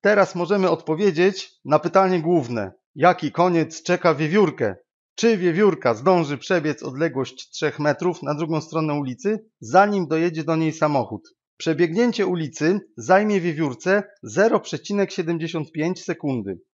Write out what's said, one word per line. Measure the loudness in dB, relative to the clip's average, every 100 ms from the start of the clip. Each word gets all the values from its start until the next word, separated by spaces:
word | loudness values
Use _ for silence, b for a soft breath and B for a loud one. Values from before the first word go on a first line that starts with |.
Teraz | 2 2 2
możemy | 0 -2 0 2
odpowiedzieć | 0 -2 0 0 2 2 0 -12 _
na | 0 0
pytanie | 2 2 4 2
główne. | 2 0 0 -4 -6 -10 _ 0
Jaki | 2 2 -2
koniec | 0 2 2 0 -6
czeka | -2 0 2
wiewiórkę? | 2 0 2 2 2 -4 -4 _ _ _
Czy | 0 2 2
wiewiórka | 0 4 2 2 0
zdąży | 0 2 2 2 -4
przebiec | -2 -2 0 -6
odległość | -8 -4 -4 -2 -6 -8 -18
trzech | -6 -6 -2
metrów | -2 0 -2 -4
na | -6
drugą | -4 -2 -4
stronę | -4 -4 -2
ulicy, | -2 -4 -6 -4 -4 -8 _
zanim | 2 4 4 2 0
dojedzie | 0 0 -2
do | -2 0
niej | 0
samochód? | 0 0 0 -2 -8 _ _ _ _
Przebiegnięcie | -4 0 0 2 0 0 -2
ulicy | -2 -4 -2 0 0 -4 -16
zajmie | 2 2 4 0
wiewiórce | -2 -2 -4 -2 0 0 -2 _
zero | -8 2 2 2
przecinek | -2 -10 -6 -2 -2
siedemdziesiąt | -2 -4 -4 -4 -6 -8
pięć | -4 -4 -4
sekundy. | -8 -6 -4 -4 -6 -10 _